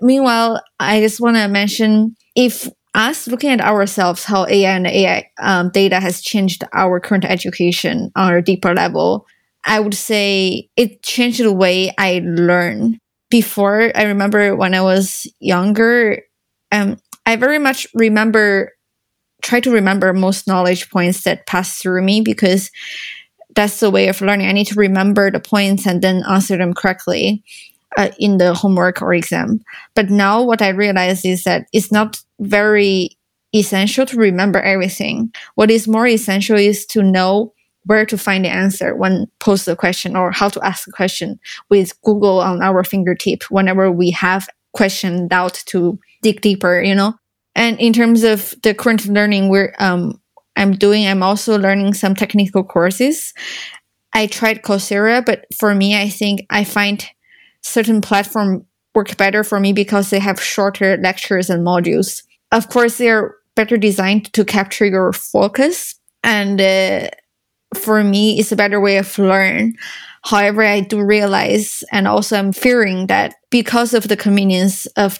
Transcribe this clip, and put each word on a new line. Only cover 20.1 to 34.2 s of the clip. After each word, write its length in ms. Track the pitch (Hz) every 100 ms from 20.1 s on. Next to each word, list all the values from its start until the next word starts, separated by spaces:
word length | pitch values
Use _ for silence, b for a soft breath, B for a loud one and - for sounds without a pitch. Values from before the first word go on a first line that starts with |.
most 340 | 185 190 190 -
knowledge 440 | 190 180 180 -
points 320 | 185 175 185
that 240 | - 175 -
pass 320 | 180 185 -
through 240 | 185 185
me, 180 | 190 208
because 500 | 220 214 196 190 190 B B B B B B _ -
that's 260 | - 208 -
the 100 | 214
way 180 | 190 190
of 120 | 190
learning. 280 | 196 202 190
I 40 |
need 140 | 196 208
to 80 |
remember 560 | 208 196 190 196 202 196
the 100 | 190
points 460 | - 208 196 196 196
and 160 | 175
then 220 | 190 185 -
answer 300 | 190 190 185
them 160 | 180
correctly, 680 | 180 190 185 - 180 - 208 B B B B - -
uh, 120 | 196 -
in 200 | 208 196
the 160 | 180
homework 460 | 175 202 185 180 180
or 140 | -
exam. 460 | 175 165 170 170 220 - B B
But 160 | - 196
now 320 | 202 196 220
what 180 | 247 226
I 100 | 202
realize 540 | 190 208 185 180 185
is 200 | 185 180
that 220 | 185 175 -
it's 200 | 214 -
not 280 | 214 214 - - -
very 760 | 202 208 214 208 202 190 175 _ _ _ _
essential 500 | 214 196 196 202 262 262
to 100 |
remember 440 | 240